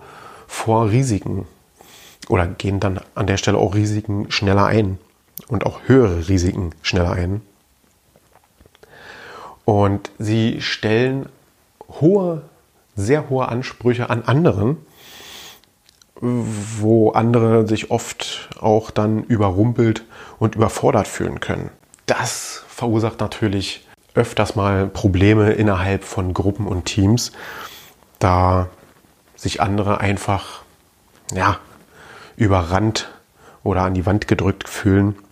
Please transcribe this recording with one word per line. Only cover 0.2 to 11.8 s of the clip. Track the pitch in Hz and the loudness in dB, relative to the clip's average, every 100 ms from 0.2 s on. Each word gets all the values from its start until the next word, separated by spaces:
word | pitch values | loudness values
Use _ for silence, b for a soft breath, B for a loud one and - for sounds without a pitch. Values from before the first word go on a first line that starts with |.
| B B B | B B B
vor | - - 110 113 | -8 0 2 2
Risiken | 113 135 101 - 95 95 _ _ _ B B B B - | 2 2 -2 -2 -8 -8 _ _ _ B B B B -2
oder | - 90 | 0 0
gehen | 95 101 98 | -2 -4 -2
dann | 98 92 - - | -2 -4 -8 -6
an | 98 | -2
der | 98 | 0
Stelle | - 101 | 2 2
auch | 104 101 | 2 2
Risiken | 104 107 104 101 107 | 0 -2 -4 -6 -4
schneller | - 98 98 101 | -2 0 2 2
ein | 104 101 92 _ _ _ - - | 2 0 -4 _ _ _ -20 -8
und | 101 - | -4 -4
auch | - - | -4 4
höhere | 131 117 87 82 | 6 6 2 0
Risiken | 98 87 - 87 - | 2 2 -2 -6 -8
schneller | - 92 87 | -4 0 0
ein. | 95 87 101 - _ _ _ _ _ _ _ _ _ _ _ _ _ B B B B B B B B - | 0 -2 -4 -8 _ _ _ _ _ _ _ _ _ _ _ _ _ B B B B B B B B 0
Und | 104 101 101 - - | 2 2 0 -6 -10
sie | 104 113 110 151 | -2 0 0 -2
stellen | - - 107 110 127 135 139 _ _ _ _ - | -6 -4 0 0 0 -2 -8 _ _ _ _ -20